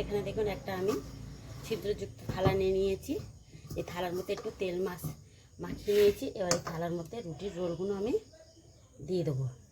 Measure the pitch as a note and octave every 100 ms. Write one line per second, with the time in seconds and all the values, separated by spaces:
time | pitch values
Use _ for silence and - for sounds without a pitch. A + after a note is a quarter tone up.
0 | F#3+ G#3 G3 G3 G#3 F#3 - F#3 F#3+ C4
1 | - - - - - - - A3 G3 G3+
2 | F#3+ - - F#3+ F#3+ F#3+ F#3+ F#3+ G3 G3
3 | - F#4 - - - - - - E3 F3
4 | F3+ F3+ G3 G3 A3 - F#3 F3+ F#3 F3
5 | D3+ - - - - - - - - G3+
6 | G#3 G3+ C4+ A3+ F3+ E3+ E3+ E3 E3+ E3+
7 | E3 A#3 F3 C#3 G3 E3+ F3+ E3+ G3 G3
8 | G#3+ G#4+ - - - - - - - -
9 | D3 F#3 D#3 C3 B2+ - -